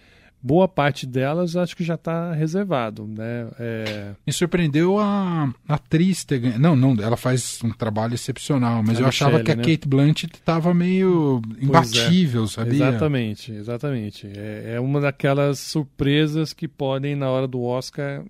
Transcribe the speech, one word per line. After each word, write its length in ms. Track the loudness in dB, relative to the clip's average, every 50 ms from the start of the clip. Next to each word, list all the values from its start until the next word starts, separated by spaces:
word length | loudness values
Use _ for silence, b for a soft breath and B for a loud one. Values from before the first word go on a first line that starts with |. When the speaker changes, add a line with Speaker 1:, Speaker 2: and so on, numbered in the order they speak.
| b b b b b b b b
Speaker 1:
boa 260 | -2 2 4 4 4
parte 380 | 2 2 0 0 0 0 -2 -8
delas 500 | -4 -2 -2 -2 0 0 -2 -2 -2 -2
acho 200 | -2 -4 -4 -4
que 80 | -6 -4
já 120 | -4 -4
tá 360 | -4 -4 -6 -4 -4 -4 -4 -2
reservado, 720 | -2 -2 0 0 -2 -2 0 -2 -2 -2 -4 -6 -10 -10
né? 420 | -10 -10 -8 -8 -6 -6 -6 -8 -10 -10 -8
É 520 | -6 -6 -6 -4 -6 -6 -6 -8 -10 -12 -12 -10 -6
Speaker 2:
Me 80 | -4 -2
surpreendeu 640 | -2 -2 0 0 0 0 2 2 2 2 2 2
a, 560 | 2 2 2 0 0 0 0 0 0 -2 -2 -4 _ _
a 80 | -4 -4
atriz 480 | -4 -2 0 2 2 4 2 2 0 -2
ter 140 | -2 -2 0
ganha-, 180 | 0 0 2 4
não, 160 | 4 4 6
não, 200 | 6 6 4 4 2
ela 140 | 2 0 -2
faz 420 | 0 0 0 0 0 -2 -4 -8 -4 -4
um 60 | -4
trabalho 420 | -4 -2 -4 -2 -2 -2 -2 -2 -4
excepcional, 640 | -4 -6 -8 -8 -6 -2 0 0 2 2 2 2 2
mas 160 | 2 2 2
Speaker 1:
A 40 | 4
Speaker 2:
eu 60 | 2
achava 320 | 2 2 2 2 4 4 4
Speaker 1:
Michelle, 60 | 2
Speaker 2:
que 60 | 2
a 40 | 0
Speaker 1:
né? 80 | 2 2 2 2
Speaker 2:
Kate 120 | 2 0
Blanchett 540 | 2 2 4 4 4 2 2 -2 -10 -12 -6 -2
tava 300 | 0 0 2 2 2 2
meio 680 | 2 2 2 2 2 4 4 4 4 4 2 2 0 -2
Speaker 1:
Pois 180 | -4 -6 -2
é. 40 | 0
Speaker 2:
imbatível, 800 | 4 4 4 4 4 2 0 2 4 4 4 4 4 2 0 -2
sabia? 260 | -2 -2 -4 -2 0 2 2 2
Speaker 1:
Exatamente, 640 | 2 2 0 0 0 0 0 -2 -4 -6 -8 -10 -14
exatamente. 760 | -12 -12 -8 -8 -8 -6 -4 -4 -4 -4 -6 -8 -10 -12 -16 -14 -14
É, 380 | -12 -10 -10 -10 -10 -8 -6 -4
é 40 | -4
uma 200 | -2 0 0 0
daquelas 600 | 0 -2 -2 0 0 0 2 2 2 0 0 -4
surpresas 920 | -6 -6 -4 -4 -4 -4 _ -2 0 2 4 2 2 2 0 -2 -4 -4 -6
que 140 | -10 -12
podem, 480 | -10 -8 -6 -4 -4 -4 -4 -4 -4 -4
na 140 | -2 -2 -2
hora 180 | 0 -2 -2
do 140 | -2 -4 -4
Oscar, 640 | -4 -4 -4 -4 -6 -8 -10 -8 -8 -8 -8 -10 -14